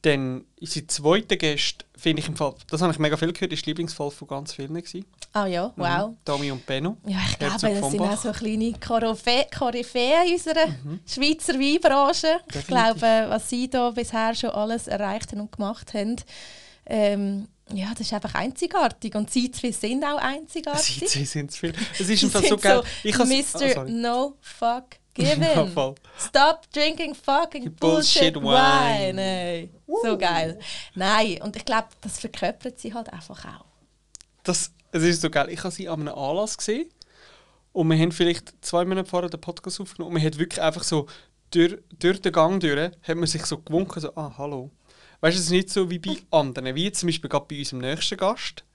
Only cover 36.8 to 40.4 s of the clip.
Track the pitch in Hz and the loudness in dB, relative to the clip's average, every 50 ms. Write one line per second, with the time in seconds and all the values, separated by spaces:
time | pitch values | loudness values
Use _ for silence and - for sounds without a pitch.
36.8 | 330 330 _ _ - _ _ _ - - - _ _ _ _ _ _ _ _ 185 | -4 -8 _ _ -20 _ _ _ -20 -20 -20 _ _ _ _ _ _ _ _ 0
37.8 | 160 160 160 156 160 175 165 - 175 170 165 - - - _ _ - - - 175 | 2 4 4 4 4 2 2 2 2 2 2 -2 -6 -16 _ _ -8 -2 0 0
38.8 | 180 180 190 190 185 190 - 180 175 175 175 165 - - 170 - - 190 180 - | 2 2 0 -2 -2 -2 -2 -2 -2 -4 -8 -8 -10 -12 -12 -10 -10 -12 -10 -10
39.8 | 196 - - - 170 170 170 160 156 156 156 147 | -10 -12 -10 -12 -8 -2 0 0 0 0 0 -2